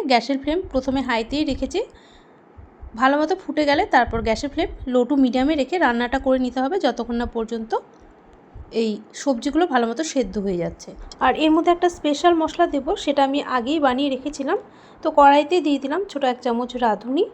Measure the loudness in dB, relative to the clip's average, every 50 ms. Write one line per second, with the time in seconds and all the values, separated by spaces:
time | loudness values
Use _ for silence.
0 | 0 2 2 2 2 0 -4 -4 -2 -2 -4 -4 -4 -4 -4 -4 -2 -2 -2 -2
1 | -2 -2 -2 -4 -2 -2 -2 -2 -2 -2 -2 -4 -4 -4 -4 -4 -6 -6 -10 -20
2 | -20 -20 -20 -20 _ -20 -20 _ _ _ -20 -20 -20 -20 -20 -20 -20 -12 -4 2
3 | 2 2 4 2 2 0 -2 -4 -4 -6 -2 0 2 2 2 2 2 2 4 2
4 | 2 2 -2 -4 -2 -2 -2 -2 -4 -6 -4 -4 -4 -4 -4 -10 -6 -2 0 0
5 | 2 2 2 2 2 2 2 2 2 2 2 0 0 -2 0 2 2 2 2 0
6 | -2 -2 -2 -2 0 0 0 0 0 -2 -2 -2 -2 -2 -2 0 0 0 -2 -2
7 | -4 -4 -4 -4 -4 -4 -4 -6 -6 -6 -6 -8 -6 -4 -4 -6 -6 -8 -20 -20
8 | -20 -20 -20 -20 -20 -20 -20 -20 -20 -20 -20 -20 -14 -8 -4 -2 -2 -2 -2 -6
9 | -8 -16 -14 -10 -8 -8 -8 -6 -6 -4 -2 0 0 0 0 0 0 0 -4 -6
10 | -6 -4 -2 -2 -2 -2 -4 -6 -4 -4 -4 -4 -4 -6 -8 -10 -18 -20 -18 -18
11 | -18 -16 -6 -2 0 0 2 4 4 4 4 4 4 2 2 2 2 0 0 0
12 | -2 -2 0 2 4 4 4 4 0 -2 0 0 0 0 0 -2 -2 -2 -4 -2
13 | -2 -2 2 2 2 2 0 -2 -4 -2 -2 -2 -2 0 0 2 2 2 2 2
14 | 0 -2 -2 -4 -6 -8 -8 -6 -4 -4 -4 -4 -4 -10 -20 -20 -20 -20 -12 -6
15 | -4 0 6 8 8 10 8 8 6 4 2 2 2 2 0 0 -2 -4 -4 -4
16 | -4 -4 -4 -2 0 0 0 0 -2 -2 -2 -2 -4 -4 -4 0 0 0 0 0
17 | -2 -2 0 0 0 -2